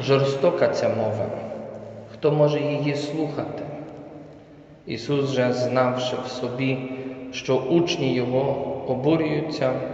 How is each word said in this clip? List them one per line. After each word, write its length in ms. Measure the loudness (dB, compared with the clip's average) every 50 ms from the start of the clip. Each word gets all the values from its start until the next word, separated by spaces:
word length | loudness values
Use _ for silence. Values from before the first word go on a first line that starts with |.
| 4
«Жорстока 640 | 4 4 4 4 2 0 2 2 2 4 4 2 2
ця 220 | 2 2 2 2
мова, 360 | 2 2 0 0 0 -2 -2 -4 -4 -6 -8 -8 -10 -10 -10 -10 -12 -12 -12 -12 -14 -14 -16 -16 -16
хто 180 | 0 2 2
може 280 | 6 6 6 6 4 2
її 360 | 0 0 0 0 0 0 0
слухати?» 680 | 0 -2 -4 -2 -2 -2 -2 -2 -4 -6 -6 -6 -8 -8 -8 -8 -10 -12 -12 -14 -14 -16 -16 -16 -16 -16 -18 -18 -20 -20 -20 -20 -20 -20 -20 -20 -20 -10
Ісус 440 | -8 -8 -8 -4 -2 0 0 2 2
же, 240 | 2 2 2 2 2
знавши 640 | 2 0 2 4 4 4 4 2 0 -2 -2 -2 -4 -4
в 20 | -6
собі, 500 | -6 -4 -4 -4 -2 0 0 0 0 -2 -4 -6 -8 -8 -8 -8 -10 -10 -12 -10
що 260 | -10 -8 -2 0 0 2
учні 560 | 2 4 4 4 4 4 0 0 0 0 2
його 600 | 2 0 2 2 2 2 2 0 -2 -2 -4 -6 -6 -2 -2
обурюються 880 | -2 2 4 4 4 4 4 2 0 0 -2 -2 -2 0 0 0 0 0 -4 -6